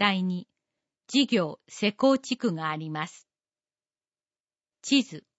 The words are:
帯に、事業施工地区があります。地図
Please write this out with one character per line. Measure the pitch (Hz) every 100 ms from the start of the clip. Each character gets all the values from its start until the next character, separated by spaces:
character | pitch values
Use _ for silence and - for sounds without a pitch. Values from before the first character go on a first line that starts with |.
帯 | 202 190
に、 | 185 180 - _ _ _ _ _ -
事 | 269 262
業 | 220 156 - _
施 | - 208
工 | - 269 262
地 | - 247
区 | 233
が | 160 156
あ | 156
り | 156
ま | 156 165
す。 | - _ _ _ _ _ _ _ _ _ _ _ _ _ _ _ _
地 | - 277
図 | - 151 -